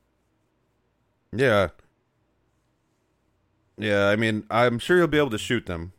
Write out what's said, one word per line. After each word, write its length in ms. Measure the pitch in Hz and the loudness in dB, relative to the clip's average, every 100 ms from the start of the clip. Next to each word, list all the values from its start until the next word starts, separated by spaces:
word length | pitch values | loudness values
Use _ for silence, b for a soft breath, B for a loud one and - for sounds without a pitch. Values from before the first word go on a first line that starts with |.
| _ _ _ _ _ _ _ _ _ _ _ _ _ | _ _ _ _ _ _ _ _ _ _ _ _ _
Yeah. 360 | 104 135 104 92 - _ _ _ _ _ _ _ _ _ _ _ _ _ _ _ _ _ _ _ - | -2 2 2 0 -6 _ _ _ _ _ _ _ _ _ _ _ _ _ _ _ _ _ _ _ -8
Yeah, 300 | 104 101 101 | -2 2 2
I 80 | 104 | 2
mean, 280 | 113 107 - | 0 -2 -2
I'm 300 | 110 123 120 | 2 2 0
sure 160 | - 180 | 0 2
you'll 100 | 165 | 2
be 120 | 147 | 0
able 120 | 143 | 0
to 80 | 107 | -4
shoot 280 | - 120 - | -4 -4 -4
them. 260 | 85 87 | -10 -10